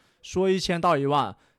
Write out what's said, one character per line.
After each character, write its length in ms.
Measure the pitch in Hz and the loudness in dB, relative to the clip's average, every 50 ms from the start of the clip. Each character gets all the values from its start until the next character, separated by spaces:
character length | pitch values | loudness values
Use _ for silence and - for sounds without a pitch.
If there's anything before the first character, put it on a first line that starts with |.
| _ _ _ _ | _ _ _ _
说 280 | - - - 180 190 190 | -18 -6 -2 0 2 2
一 100 | 190 185 | 2 0
千 220 | - - 175 170 | 0 -2 -2 0
道 160 | 175 175 165 | 2 2 2
一 80 | 139 139 | 2 2
万， 280 | 139 143 143 123 98 92 - _ _ _ | 0 0 0 0 -2 -6 -14 _ _ _